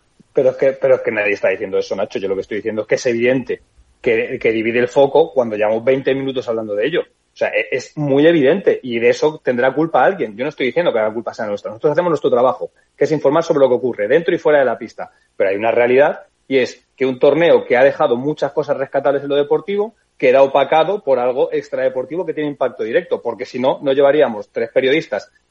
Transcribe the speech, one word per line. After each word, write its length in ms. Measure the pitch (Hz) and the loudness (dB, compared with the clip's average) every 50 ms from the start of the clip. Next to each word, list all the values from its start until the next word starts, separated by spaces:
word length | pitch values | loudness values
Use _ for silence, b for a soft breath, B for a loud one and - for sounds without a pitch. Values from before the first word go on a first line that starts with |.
| _ _ _ _ _ _ - | _ _ _ _ _ _ 0
Pero 160 | - - 127 | 2 2 2
es 60 | 127 - | 2 2
que, 160 | - 135 131 | 2 0 2
pero 220 | - - 135 127 | 2 2 2 2
es 60 | 120 | 2
que 100 | - 123 | 2 -2
nadie 220 | 110 107 104 104 101 | -2 -2 0 -2 -2
está 160 | 98 - 101 | 0 0 0
diciendo 280 | 95 92 110 95 95 95 | 0 -2 -4 -4 -2 -2
eso, 180 | 98 - - | -2 -2 -4
Nacho. 240 | 95 101 - - 120 | -4 -4 -4 -6 -4
Yo 80 | 95 95 | -4 -4
lo 80 | 95 | -4
que 60 | 92 | -4
estoy 160 | 92 - 117 104 | -6 -6 -6 -8
diciendo 240 | - 113 107 110 104 | -6 -6 -4 -4 -4
es 40 | - | -2
que 80 | 139 | -2
es 100 | 127 - | -2 -2
evidente 560 | 131 120 117 117 123 131 135 117 - 135 - _ _ _ _ _ _ _ _ | -2 -2 0 2 2 0 0 -2 -6 -8 -10 _ _ _ _ _ _ _ _
que, 360 | - 123 113 113 120 120 135 113 | -2 0 0 0 -2 -4 -4 -2
que 120 | - 123 | -2 0
divide 280 | 110 113 110 117 113 123 | 0 0 -2 -2 0 0
el 80 | 123 123 | 0 0
foco 440 | - 143 139 139 139 143 165 165 - | 2 2 2 4 4 2 2 2 2
cuando 220 | 135 123 117 107 | -2 -2 0 -2
llevamos 280 | 104 104 104 110 113 117 | -2 0 0 0 0 0
veinte 300 | 131 135 135 131 135 135 | 0 0 0 0 -2 -2
minutos 340 | 135 135 135 131 127 117 123 | -2 -2 -6 -6 -6 -6 -6
hablando 280 | 113 113 110 107 104 | -6 -6 -6 -6 -4
de 100 | 104 110 | -4 -2
ello. 160 | 143 165 156 | -2 -2 -4
O 340 | - - _ _ _ _ _ - | -6 -6 _ _ _ _ _ -6
sea, 100 | 113 101 | -4 -2
e-, 200 | 87 104 113 - | -2 -2 -4 -2
es 260 | - 131 127 - - - | -4 -8 -8 -8 -8 -6
muy 300 | 147 143 135 139 147 165 | -2 0 2 4 4 4
evidente 520 | 170 156 131 131 160 196 - - 110 - - | 4 4 4 2 2 2 2 0 0 0 -2
y 160 | 127 117 117 | -6 -4 0
de 100 | 113 120 | 2 2
eso 320 | 123 - - 156 156 151 - | 2 2 0 -2 -2 -4 -4
tendrá 300 | - 123 120 123 131 131 | -4 -2 0 0 0 0
culpa 300 | 139 160 165 - 135 135 | 0 -2 0 2 2 2
alguien. 320 | 165 196 180 139 110 104 | 2 0 -2 -4 -8 -6
Yo 80 | 104 127 | -6 -8
no 60 | 151 | -8
estoy 180 | 151 - 143 123 | -6 -4 -4 -4
diciendo 240 | 120 165 175 165 | -2 -2 0 0
que 80 | - 117 | 0 0
la 140 | 107 110 107 | -2 -2 -4
culpa 200 | 117 113 113 107 | -6 -8 -10 -8
sea 120 | - 117 107 | -8 -6 -6
nuestra. 240 | 104 101 - - | -6 -6 -8 -10
Nosotros 220 | 107 113 - 156 147 | -8 -4 -2 -2 0
hacemos 160 | 151 175 175 | 0 0 0
nuestro 200 | 160 139 - 147 | 0 0 0 0
trabajo, 420 | 123 120 123 131 120 - - - _ _ _ _ _ - | 0 2 2 2 0 -2 -6 -12 _ _ _ _ _ -2
que 80 | 143 | -2
es 60 | 143 156 | 0 0
informar 300 | 147 - 139 147 165 160 | 0 0 2 2 2 0
sobre 180 | - 165 143 | 0 2 2
lo 80 | 135 127 | 2 2
que 60 | 123 | 2
ocurre 320 | 117 123 127 113 - 104 104 | 2 -2 -2 -4 -2 -2 0
dentro 280 | 131 165 170 170 175 | 2 0 2 0 -2
y 20 | 160 | 0
fuera 220 | - 160 151 143 | 0 2 2 2
de 60 | 135 | 2
la 120 | 123 113 - | 0 -2 -4
pista. 340 | 117 104 - - 90 - b b b b b | -8 -14 -14 -14 -16 -16 b b b b b
Pero 140 | - 104 95 | -2 -2 -2
hay 60 | 98 | -2
una 160 | 101 107 117 | -2 -2 0
realidad 520 | 113 120 120 120 127 127 143 160 196 - - _ _ _ _ | 2 2 2 4 4 4 4 4 0 -4 -12 _ _ _ _
y 120 | - 135 131 | -2 0 0
es 280 | 123 110 - - _ _ _ | 0 -2 -4 -12 _ _ _
que 100 | - 131 | -4 -4
un 140 | 131 131 127 | -4 -2 2
torneo 460 | - 143 143 156 170 165 135 120 - | 2 2 4 4 4 4 4 4 2
que 120 | - 127 120 | 2 2 4
ha 60 | 131 | 4
dejado 320 | 139 135 - 160 143 120 120 | 4 4 2 0 0 0 0
muchas 340 | 131 147 151 - 151 139 | -2 -4 -4 -4 -6 -4
cosas 240 | - - 147 143 139 | -4 -4 -4 -2 -4
rescatables 480 | 127 135 131 - 139 135 147 139 139 143 | -4 -4 -4 -4 -2 0 0 -2 -2 -2
en 60 | 143 | -2
lo 60 | 143 | -2
deportivo 600 | 143 143 143 156 156 151 - 202 202 202 226 - _ _ _ _ - | -2 0 0 -2 -2 -2 -4 -4 -4 -4 -6 -8 _ _ _ _ -2
queda 260 | - 127 123 135 139 | 2 4 6 6 4
opacado 600 | 139 139 147 139 135 156 156 160 165 196 208 - | 4 4 2 0 2 2 2 2 2 -2 -4 -2
por 140 | 139 135 123 | 0 0 0
algo 340 | 120 127 120 131 160 170 | 0 0 0 0 -2 -2
extradeportivo 720 | 156 151 139 - - 131 131 131 123 127 127 123 147 175 185 | -2 -6 -6 -6 -6 -4 -2 -2 -2 -4 -8 -8 -6 -8 -6
que 120 | 160 151 | -6 -6
tiene 120 | 151 151 147 | -6 -6 -6
impacto 360 | 143 - 143 123 117 - 113 | -4 -4 -4 -4 -4 -4 -4
directo, 400 | 110 123 165 180 - 131 110 - | -2 -2 -2 -2 -2 -4 -4 -4
porque 200 | 120 110 104 123 | -6 -8 -8 -8
si 140 | - - 131 | -10 -6 -2
no, 220 | 123 135 - - | -2 -2 -2 0
no 100 | 147 139 | 0 0
llevaríamos 580 | 135 139 139 139 143 151 143 123 113 104 101 _ | 2 4 4 4 4 4 2 2 0 -4 -12 _
tres 180 | - 123 113 117 | -8 -8 -6 -4
periodistas 600 | - 135 127 131 139 160 156 - 107 98 - - _ _ _ _ | -2 0 0 2 0 0 -2 -4 -6 -8 -8 -10 _ _ _ _